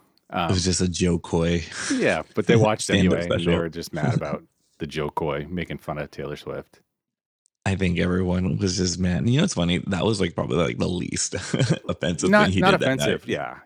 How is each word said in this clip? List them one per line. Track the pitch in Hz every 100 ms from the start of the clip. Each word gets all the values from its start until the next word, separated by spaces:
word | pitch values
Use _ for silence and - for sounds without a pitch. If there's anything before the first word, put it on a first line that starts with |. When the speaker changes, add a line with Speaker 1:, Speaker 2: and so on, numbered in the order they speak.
| _ _ _
Speaker 1:
it | 92 87
was | 95
Speaker 2:
Um, | 87
Speaker 1:
just | 85
a | 90
Jo | 85 90 85
Koy | - 85 82 85 80 - -
Speaker 2:
yeah, | 262 156 85 - -
but | 107
they | 117
watched | 107 110
Speaker 1:
<laughs> | -
stand-up | 101
Speaker 2:
anyway, | 92 85 87
and | 85
they | 87
Speaker 1:
special. | 85
Speaker 2:
were | 85
just | 80 -
mad | - 156
about | 156 147 147 - _ _ -
the | 78
Jo | 76 73
Koy | - 80 71 73
making | 90 80 78
fun | - 76
of | 73
Taylor | - 71 73
Swift. | - 67 - _ _ _ _ _ _ _ _ _ -
Speaker 1:
I | 92
think | 92 87
everyone | 90 90 92 90 90 107
was | 101 92
just | 92 87
mad. | 92 87 87
You | 127
know |
what's | 180
funny? | - 85 87 -
That | 98 101
was, | 104
like, | 90 -
probably, | 73 69
like, | 78 58
the | 85
least | 90 - - -
<laughs> | - - - 113 - -
offensive | 90 78 87 185
Speaker 2:
Not, | 208 208
Speaker 1:
thing |
he | 92
Speaker 2:
not | 185
Speaker 1:
did | 196
that | -
Speaker 2:
offensive. | 131 - 87
Speaker 1:
night. | -
Speaker 2:
Yeah, | 87 65 64